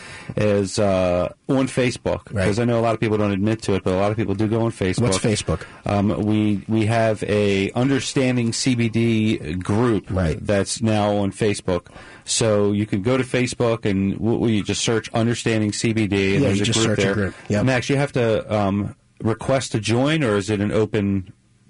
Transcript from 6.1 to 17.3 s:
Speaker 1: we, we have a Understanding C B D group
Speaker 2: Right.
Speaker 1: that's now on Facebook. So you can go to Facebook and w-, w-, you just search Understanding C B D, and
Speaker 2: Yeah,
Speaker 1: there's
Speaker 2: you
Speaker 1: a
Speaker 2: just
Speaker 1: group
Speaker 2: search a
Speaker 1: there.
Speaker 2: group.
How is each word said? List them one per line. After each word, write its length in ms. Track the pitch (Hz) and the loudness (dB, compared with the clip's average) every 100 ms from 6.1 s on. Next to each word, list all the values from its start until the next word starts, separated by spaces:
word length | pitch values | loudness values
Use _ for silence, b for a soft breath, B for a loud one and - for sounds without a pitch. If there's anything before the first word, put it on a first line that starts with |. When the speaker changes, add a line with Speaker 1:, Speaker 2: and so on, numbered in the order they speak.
| 80 | 0
Speaker 1:
we, 380 | 104 107 104 101 95 | 0 2 0 -2 -2
we 180 | 110 107 | 0 2
have 360 | 117 113 104 | 2 0 0
a 460 | - 104 104 98 98 | 0 0 2 2 0
Understanding 800 | 120 131 135 - 147 127 123 113 | 0 0 0 0 0 0 2 0
C 220 | 113 135 | 0 0
B 140 | 120 117 | 0 0
D 480 | 113 117 113 110 - 73 | 2 2 2 2 0 -4
group 520 | 90 90 104 123 101 - | -6 0 2 2 0 0
Speaker 2:
Right. 280 | 90 85 - | 0 0 -2
Speaker 1:
that's 360 | 98 101 92 - | 0 0 0 -2
now 300 | 110 107 104 104 | 0 2 2 0
on 140 | 98 | -2
Facebook. 560 | - 110 98 - 87 - B B B | 0 -2 -2 -2 -4 -4 B B B
So 480 | - - 113 104 101 | -6 0 2 2 2
you 140 | 104 107 | 0 0
can 160 | 107 | -2
go 140 | 101 131 | 0 0
to 80 | |
Facebook 600 | 127 127 123 - 120 113 | 0 -2 -2 0 0 0
and 300 | 110 98 98 | 0 0 0
w-, 200 | - 107 117 | 0 0 0
w-, 160 | 113 107 | 2 0
you 60 | |
just 180 | 92 101 | -2 -2
search 280 | - 113 - | 0 0 -2
Understanding 600 | 117 117 117 120 110 107 | -2 0 0 -2 0 0
C 200 | - 120 | 0 -2
B 140 | 110 104 | 0 0
D, 280 | 98 98 | 2 2
and 80 | 98 | 2
Speaker 2:
Yeah, 60 | - | 2
Speaker 1:
there's 100 | 98 | 2
Speaker 2:
you 40 | |
Speaker 1:
a 40 | 104 | 0
Speaker 2:
just 120 | 110 | 2
Speaker 1:
group 120 | 110 | 0
Speaker 2:
search 80 | 104 | 2
a 40 | |
Speaker 1:
there. 120 | 98 | 0
Speaker 2:
group. 200 | 101 95 | 0 -2